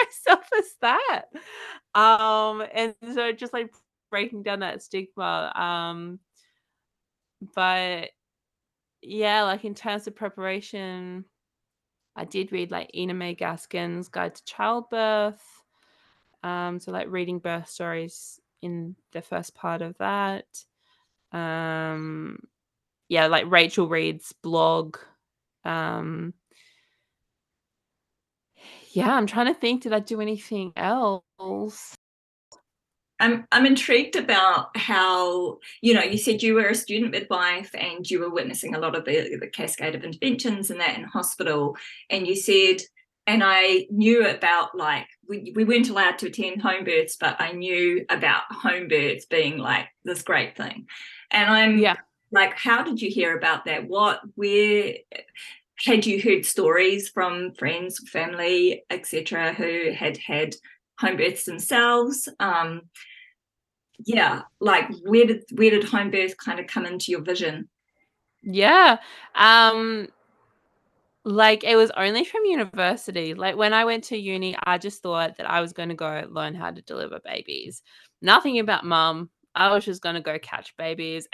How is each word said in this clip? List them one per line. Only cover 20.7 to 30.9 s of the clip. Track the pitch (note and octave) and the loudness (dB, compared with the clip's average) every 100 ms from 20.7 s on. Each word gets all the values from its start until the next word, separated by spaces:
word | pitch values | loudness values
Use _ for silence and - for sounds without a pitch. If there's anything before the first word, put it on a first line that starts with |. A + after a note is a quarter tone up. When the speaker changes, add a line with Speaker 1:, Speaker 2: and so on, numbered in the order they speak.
| _ _ _ _ _ _ | _ _ _ _ _ _
Speaker 1:
Um, | E3+ E3 D#3+ D#3+ D#3+ D#3+ D#3 D#3 D#3 D#3 - - _ _ _ _ _ - | -10 -8 -6 -6 -6 -6 -8 -10 -10 -12 -14 -20 _ _ _ _ _ -2
yeah, | E3+ D#3 | 2 4
like, | D#3+ E3+ | 2 4
Rachel | F3+ E3+ G3+ E3 | 6 6 2 0
Reed's | E3 D#3+ D#3 - - | 0 -2 -6 -12 -14
blog. | E3 E3 D#3+ E3 D#3+ - - _ _ _ _ _ E3+ | -4 2 2 2 -4 -12 -20 _ _ _ _ _ -8
Um, | E3 D#3+ - D#3+ E3 E3+ - _ _ _ _ _ _ _ _ _ _ _ _ _ _ _ _ _ _ _ _ _ _ - - - | -6 -6 -6 -8 -8 -10 -14 _ _ _ _ _ _ _ _ _ _ _ _ _ _ _ _ _ _ _ _ _ _ -20 -20 -8
yeah, | F#3 B3 C4 | -2 2 2
I'm | G#3 | 0
trying | A#3 A#3+ | 0 0
to | |
think, | E4 A#3+ B3 | 0 -2 -2
did | A#3+ | 0
I | G#3+ | -2
do | G#3 A3 | -2 -4
anything | G#3+ G#3+ - G#3 F#3 - | -4 -6 -6 -6 -6 -6
else? | F#3 | -2